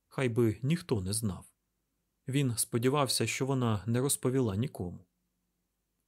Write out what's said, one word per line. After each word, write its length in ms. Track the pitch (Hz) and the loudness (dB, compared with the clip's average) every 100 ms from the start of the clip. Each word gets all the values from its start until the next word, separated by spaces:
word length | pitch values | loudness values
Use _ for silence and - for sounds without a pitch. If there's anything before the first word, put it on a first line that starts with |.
| _ | _
Хай 220 | - 127 | -2 0
би 300 | 117 113 - | 4 2 2
ніхто 400 | 127 170 - 110 | 0 -2 0 -2
не 120 | 90 | -2
знав. 400 | 107 110 82 - _ _ _ _ _ _ _ - | -2 -2 -4 -10 _ _ _ _ _ _ _ -4
Він 300 | 131 135 110 | 0 0 0
сподівався, 720 | - 120 127 147 131 - 117 | -2 0 2 2 2 0 -2
що 180 | - 135 | -2 -2
вона 380 | 135 117 104 117 | 0 2 0 0
не 140 | 120 | 0
розповіла 540 | 139 - 131 135 117 95 | 0 0 0 0 0 0
нікому. 520 | 135 - 87 90 - _ _ _ _ _ _ _ _ _ | -4 -6 -10 -12 -18 _ _ _ _ _ _ _ _ _